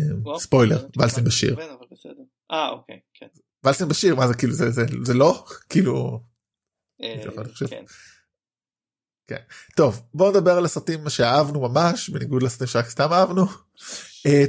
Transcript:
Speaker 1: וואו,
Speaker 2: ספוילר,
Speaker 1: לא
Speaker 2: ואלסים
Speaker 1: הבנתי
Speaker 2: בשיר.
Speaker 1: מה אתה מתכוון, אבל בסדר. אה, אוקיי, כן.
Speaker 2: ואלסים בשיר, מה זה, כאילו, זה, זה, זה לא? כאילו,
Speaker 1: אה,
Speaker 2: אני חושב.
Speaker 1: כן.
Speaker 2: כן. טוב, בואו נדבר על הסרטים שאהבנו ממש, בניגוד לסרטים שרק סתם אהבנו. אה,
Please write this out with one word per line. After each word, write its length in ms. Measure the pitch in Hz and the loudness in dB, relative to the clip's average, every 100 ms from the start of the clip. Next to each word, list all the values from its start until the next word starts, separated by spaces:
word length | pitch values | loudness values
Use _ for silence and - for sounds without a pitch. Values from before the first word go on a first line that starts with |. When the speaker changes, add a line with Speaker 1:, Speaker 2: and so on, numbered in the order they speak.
| 151 - | 0 -4
Speaker 1:
וואו, 180 | 110 160 | -6 -8
Speaker 2:
ספוילר, 360 | - 135 113 - | 0 4 4 2
Speaker 1:
לא 60 | - - | -2 -2
Speaker 2:
ואלסים 220 | 120 120 | 0 2
Speaker 1:
הבנתי 180 | 117 - | 0 0
Speaker 2:
בשיר. 200 | - 117 | 0 -2
Speaker 1:
מה 80 | |
אתה 80 | 160 | -8
מתכוון, 60 | 127 | -18
אבל 180 | 127 185 | -20 -20
בסדר. 260 | - 139 131 _ _ | -20 -20 -20 _ _
אה, 180 | 160 143 | -6 -4
אוקיי, 280 | 120 120 107 _ | -6 -14 -20 _
כן. 120 | _ - _ _ _ | _ -20 _ _ _
Speaker 2:
ואלסים 240 | 135 139 165 | -2 0 -2
בשיר, 260 | 156 190 | 0 2
מה 140 | 135 123 | 2 2
זה, 60 | |
כאילו, 180 | 120 127 | 2 0
זה, 180 | 147 120 | 0 0
זה, 120 | 120 117 120 | 0 -2 -2
זה 100 | 123 | 0
לא? 300 | 123 151 - - - - | 4 4 2 -6 -20 -4
כאילו, 520 | - - 123 120 117 - _ _ _ _ _ _ _ | 0 0 0 -4 -8 -14 _ _ _ _ _ _ _
Speaker 1:
אה, 200 | 110 110 107 107 | -14 -12 -12 -12
Speaker 2:
אני 140 | 117 | -12
חושב. 140 | - 135 | -10 -10
Speaker 1:
כן. 180 | - - - - _ _ _ _ _ _ _ _ _ _ _ - | -10 -18 -20 -20 _ _ _ _ _ _ _ _ _ _ _ -16
Speaker 2:
כן. 100 | - - - - - | -16 -16 -20 -6 2
טוב, 260 | 143 110 - | 2 0 -6
בואו 160 | 147 196 | 0 2
נדבר 260 | 196 175 175 | 4 4 2
על 80 | |
הסרטים 440 | 170 156 - 160 147 | 0 -4 -6 -6 -4
שאהבנו 520 | - 117 139 147 147 | 0 2 2 2 -2
ממש, 480 | 123 135 170 240 - | -2 2 2 0 -6
בניגוד 340 | - 123 127 | -8 -4 -2
לסרטים 240 | 127 - 127 | -2 -4 -4
שרק 220 | 120 120 | -2 -2
סתם 240 | - 147 | -2 0
אהבנו. 340 | 175 180 185 190 - _ _ - - - - 151 | 2 2 2 0 -2 _ _ -16 -16 -16 -4 2
אה, 180 | 143 | 4